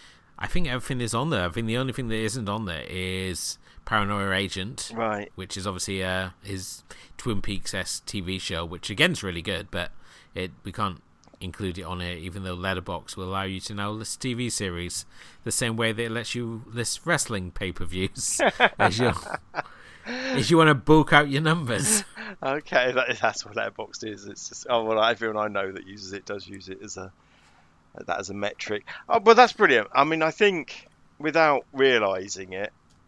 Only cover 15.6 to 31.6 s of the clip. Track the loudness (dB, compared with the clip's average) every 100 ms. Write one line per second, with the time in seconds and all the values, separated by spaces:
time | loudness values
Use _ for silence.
15.6 | -2 0 0 0 -2 -4 -4 -4 -4 -8
16.6 | -8 -6 -4 -4 0 0 0 -4 -4 -4
17.6 | -6 -2 -2 0 -2 -2 -4 2 2 4
18.6 | 2 4 2 4 0 0 -6 -10 -8 -10
19.6 | -10 -16 -20 -18 -10 -8 -2 0 4 6
20.6 | 8 6 8 6 8 6 6 2 2 2
21.6 | 0 0 2 2 0 -14 -14 -6 -4 -4
22.6 | 2 4 4 2 2 2 0 0 -6 -4
23.6 | -4 -6 -12 -10 -10 -10 -12 -14 -14 -12
24.6 | 0 2 4 4 4 2 -2 0 0 0
25.6 | -4 -6 -14 -14 -12 -12 -8 -10 -10 -14
26.6 | -14 -14 -12 -12 -12 _ _ _ _ _
27.6 | _ _ _ -14 -6 -4 -4 -4 -4 -4
28.6 | -6 -6 -6 -16 0 6 8 10 10 8
29.6 | 6 6 4 2 4 4 0 4 4 4
30.6 | -6 -14 -18 _ _ -6 0 4 6 4